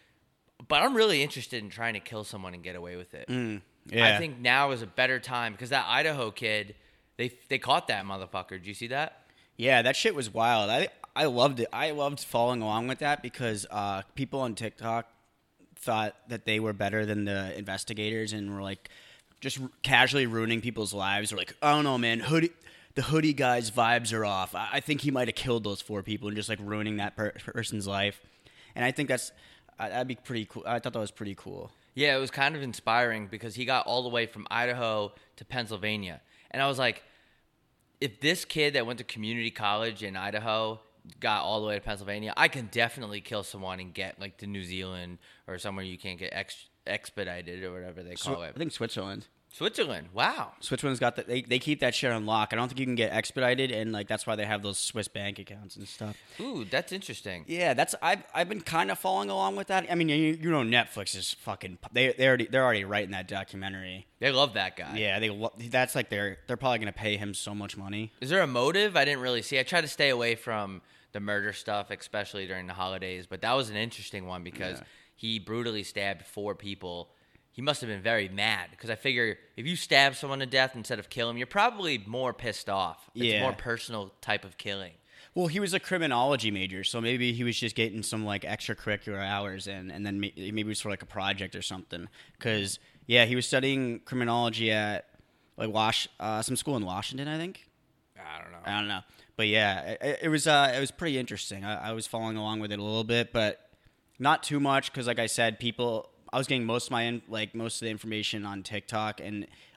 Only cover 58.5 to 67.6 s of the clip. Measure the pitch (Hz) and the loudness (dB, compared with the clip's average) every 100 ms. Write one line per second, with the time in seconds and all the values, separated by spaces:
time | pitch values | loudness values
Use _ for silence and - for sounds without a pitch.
58.5 | 208 - 165 190 190 190 190 202 190 190 | -2 -2 0 0 0 0 0 0 0 0
59.5 | 196 196 190 170 170 160 151 156 160 160 | -2 0 0 2 2 4 4 4 2 2
60.5 | 151 113 120 107 107 98 95 90 - 113 | 2 6 4 4 -2 -6 -4 -4 -6 -6
61.5 | 98 - 90 - 123 131 120 131 127 113 | -8 -8 -14 -2 4 4 6 6 6 4
62.5 | 131 127 107 98 104 95 95 90 98 98 | 4 4 2 0 -2 -2 -6 -6 -8 -8
63.5 | 98 95 95 92 92 - - 131 131 143 | -8 -8 -8 -10 -12 -16 -2 2 4 2
64.5 | 101 92 90 76 107 107 98 110 101 110 | 2 -4 -4 -8 -2 0 2 0 -2 -6
65.5 | - 117 127 127 135 113 101 101 98 - | -6 0 2 2 0 -2 -2 -2 -4 -6
66.5 | 117 131 117 107 - 107 101 101 95 104 | -2 2 2 0 -2 -2 0 -2 -6 -6
67.5 | 104 | -6